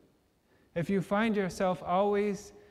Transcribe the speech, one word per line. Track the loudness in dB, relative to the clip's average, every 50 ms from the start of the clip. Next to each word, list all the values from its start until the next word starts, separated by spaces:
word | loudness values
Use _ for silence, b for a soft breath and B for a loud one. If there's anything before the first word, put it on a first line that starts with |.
| _ _ _ _ _ _ _ _ b b b b b b b
if | -4 -2 0
you | 0 0
find | 0 0 0 0 2 2 2
yourself | 0 0 -2 -2 0 0 0 0 -2 -2
always | -2 0 2 2 2 2 2 0 0 -2 -4 -8 -16 -20 B B B